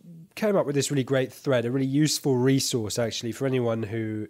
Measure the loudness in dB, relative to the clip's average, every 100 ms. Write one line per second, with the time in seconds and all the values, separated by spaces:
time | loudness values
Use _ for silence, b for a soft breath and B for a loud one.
0 | -20 -20 -18 -4 0 2 2 0 0 0
1 | 0 0 0 -4 0 0 2 0 0 2
2 | 2 2 0 2 4 4 2 -2 -2 -2
3 | -2 -4 -6 -4 -2 0 0 -2 -4 -4
4 | -4 -6 -8